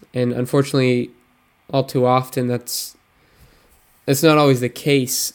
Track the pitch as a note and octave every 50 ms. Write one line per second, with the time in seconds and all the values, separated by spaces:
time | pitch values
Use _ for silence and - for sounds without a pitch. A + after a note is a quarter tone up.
0 | - _ - B2+ B2 A#2+ A#2+ B2 B2+ - - C#3 C#3 C#3 - C3+ B2+ B2+ B2 B2
1 | A#2+ - - _ _ _ _ _ _ _ _ _ _ - - C3+ C3 - - C3
2 | B2 B2 B2+ C3 C3 - - C3 B2 B2 B2 A#2 - - - - - - - _
3 | _ _ _ _ _ _ _ _ - - _ _ _ _ _ _ _ _ _ _
4 | - C#3 C#3 C3+ E3 D#3+ D3+ D3+ D3 C#3 C3 A#2+ B2 A#2+ - - - D3+ C#3+ C#3
5 | B2+ B2 - - - -